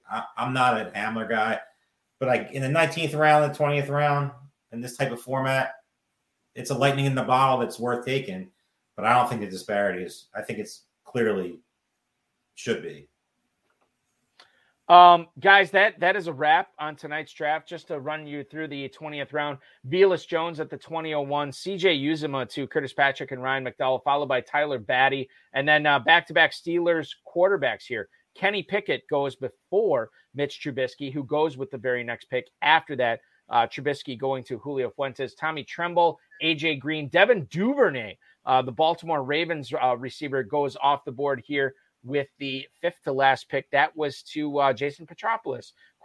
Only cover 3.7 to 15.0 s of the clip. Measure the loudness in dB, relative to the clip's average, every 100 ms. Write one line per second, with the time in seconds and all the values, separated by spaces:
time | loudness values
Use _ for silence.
3.7 | 0 -2 0 0 0 -2 -6 -20 _ _
4.7 | -12 -10 -4 -4 -6 -6 -4 0 0 -2
5.7 | -6 _ _ _ _ _ _ _ -12 -6
6.7 | 0 2 2 0 0 2 4 4 2 -2
7.7 | -4 -4 -4 -2 -4 -4 -10 -12 _ _
8.7 | _ _ -4 2 4 4 -2 -6 -10 -4
9.7 | -2 -2 -2 -8 -14 -14 -12 -8 -8 -10
10.7 | -14 _ _ -8 -2 0 0 -4 -10 _
11.7 | _ _ _ _ _ _ _ _ -12 -6
12.7 | -4 -6 -14 -20 _ _ _ _ _ _
13.7 | _ _ _ _ _ _ _ -20 _ _
14.7 | _ 8 12